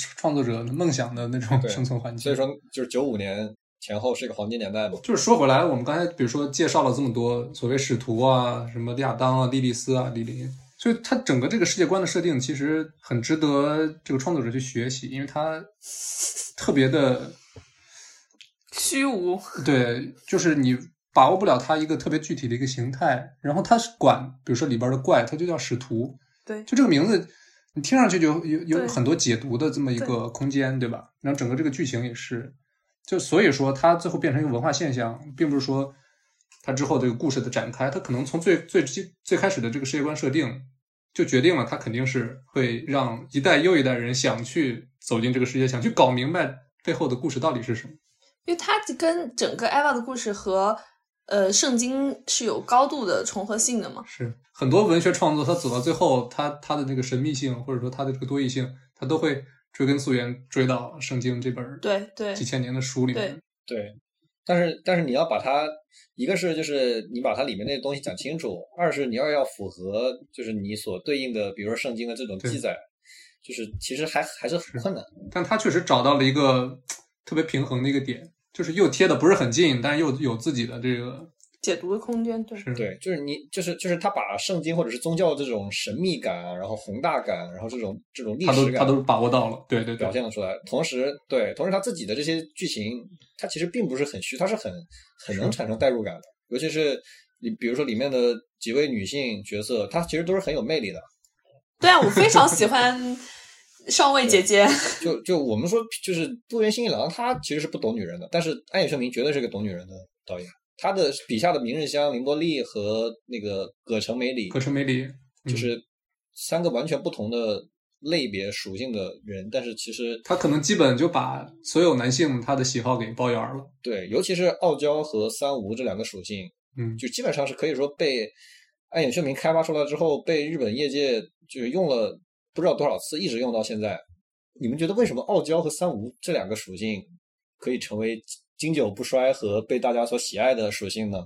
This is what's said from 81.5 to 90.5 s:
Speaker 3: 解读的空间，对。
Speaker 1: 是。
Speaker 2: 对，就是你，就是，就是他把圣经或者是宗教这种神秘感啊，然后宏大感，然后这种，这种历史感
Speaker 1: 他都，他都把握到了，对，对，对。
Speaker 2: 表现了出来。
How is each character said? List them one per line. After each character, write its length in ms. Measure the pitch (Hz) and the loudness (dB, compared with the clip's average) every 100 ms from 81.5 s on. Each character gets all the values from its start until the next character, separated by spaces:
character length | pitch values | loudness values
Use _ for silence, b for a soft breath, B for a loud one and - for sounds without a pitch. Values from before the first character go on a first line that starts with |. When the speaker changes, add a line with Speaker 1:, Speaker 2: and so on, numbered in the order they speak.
| _ | _
Speaker 3:
解 140 | - 170 | -4 -4
读 160 | 180 | -4
的 60 | 208 | -4
空 240 | 226 233 | -4 -4
间， 180 | 233 226 | -2 -4
对。 140 | 220 208 | -6 -10
Speaker 1:
是。 160 | 135 | -8
Speaker 2:
对， 240 | 120 104 92 | -4 -6 -6
就 100 | 185 | -6
是 80 | 170 | -4
你， 160 | 143 147 139 | -4 -8 -8
就 120 | - | -6
是， 120 | 170 175 | -4 -4
就 120 | 185 | -2
是 80 | 170 | 0
他 140 | 202 | 0
把 260 | 151 101 101 | -2 -2 -4
圣 240 | - 175 | -2 -2
经 160 | 156 165 | 0 0
或 80 | |
者 60 | 120 | -2
是 80 | 120 | -2
宗 180 | 165 165 | -2 2
教 180 | 180 | 2
这 100 | 139 139 | 2 -2
种 240 | 110 98 | -4 -4
神 220 | - - | -6 -6
秘 240 | 113 185 143 | -2 -2 -2
感 180 | 104 87 | -4 -4
啊， 180 | 87 | -6
然 140 | 90 98 | -8 -6
后 80 | 107 | -8
宏 240 | - 104 | -8 -4
大 200 | 165 139 | 0 0
感， 300 | - 87 87 | -2 -4 -6
然 100 | 92 | -10
后 60 | 113 | -10
这 100 | 123 | -6
种， 200 | 104 101 - | -6 -8 -14
这 100 | - | -10
种 140 | 113 120 | -8 -2
历 60 | 180 | 2
史 60 | |
感 40 | 131 | 4
Speaker 1:
他 60 | |
都， 100 | 127 | 4
他 120 | 127 | 4
都 180 | 135 135 | 4 4
把 180 | 131 123 | 4 2
握 100 | 120 | 4
到 180 | 127 113 | 2 0
了， 160 | 107 - | -4 -2
对， 100 | 117 | -2
对， 100 | 110 | -2
对。 20 | 117 | -4
Speaker 2:
表 160 | 95 | -4
现 100 | 120 | -2
了 60 | 113 | -4
出 100 | 104 | -6
来。 120 | 92 | -6